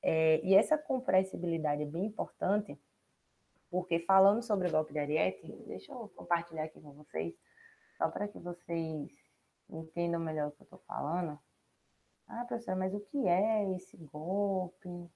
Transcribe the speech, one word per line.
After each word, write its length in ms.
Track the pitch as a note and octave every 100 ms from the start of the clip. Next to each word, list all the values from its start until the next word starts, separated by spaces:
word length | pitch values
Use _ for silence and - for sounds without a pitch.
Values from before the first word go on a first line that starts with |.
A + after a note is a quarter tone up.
É, 400 | - D#3+ D#3+ D#3+
e 100 | F#3
essa 240 | G3 A3+ D#4
compressibilidade 1040 | - C4 B3+ F#3+ F#3+ F3 E3+ E3 D3+ D3
é 40 | D3
bem 180 | D#3+
importante, 760 | G#3 G#3+ - _ F3 G#3 G#3 D3 _ _ _ _ _ _ _ _ _
porque 300 | F3+ F3 E3+
falando 420 | E3+ F#3+ F#3+ G#3+
sobre 280 | A#3 G3+ F3+
o 20 |
golpe 220 | D#3 D#3
de 80 | D3
Ariete, 500 | C#3+ D3+ F#3 F#3 D#3+ - -
deixa 240 | F#3+ F#3
eu 180 | C4 G#3
compartilhar 500 | - F3+ E3+ E3 D#3+
aqui 160 | D#3 D3+
com 120 | D3+
vocês, 420 | C#3+ - D#3+ E3+ - _ _ - _ _ _
só 100 | D#3+
pra 200 | - G#3
que 100 | F#3
vocês 720 | F3 F3 - E3+ E3 D#3 C#3 _ _ _ _ _ _
entendam 520 | D#3+ D#3+ E3+ E3+ E3+
melhor 280 | E3 D#3 D3
o 40 |
que 100 | D3
eu 40 | C#3+
tô 120 | - _
falando. 500 | - C#3 F3 E3+ D3 _ _ _ _ _ _ _ _ _
"Ah, 160 | A3
professora, 320 | B3 A#3 - F#3
mas 180 | F#3+
o 60 | G3+
que 260 | G#3 C#4+ G#3+
é 480 | F3 G#3+ A3 G3+
esse 220 | F#3 - G3
golpe?" 1120 | D#3 D3+ D#3+ G3 G3+ F#3+ F3+ _ F3+ F3 E3+